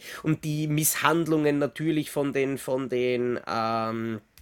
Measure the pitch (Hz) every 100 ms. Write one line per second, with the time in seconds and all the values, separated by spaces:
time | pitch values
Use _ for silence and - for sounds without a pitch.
0 | - - 156 151 156 151 156 151 151 -
1 | 147 165 156 160 147 143 143 - 156 151
2 | 151 151 143 135 135 131 - 131 131 123
3 | 123 123 123 120 - 110 113 113 113 113
4 | 113 107 _ -